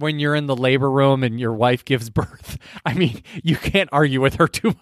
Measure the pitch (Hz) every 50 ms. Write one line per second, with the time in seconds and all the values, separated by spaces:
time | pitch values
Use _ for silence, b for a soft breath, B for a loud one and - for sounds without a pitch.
0 | 151 156 151 147 147 147 151 151 147 139 131 120 127 127 135 135 139 139 131 139
1 | 139 139 135 131 131 117 113 120 123 113 113 107 120 123 127 120 - - 135 120
2 | 117 117 - - 104 - - - - - - - B B B B B - 117 185
3 | 175 117 107 - B B B 170 - 165 165 - - - - 196 185 - 143 147
4 | 156 139 131 131 131 135 - - 170 - - - - 226 - _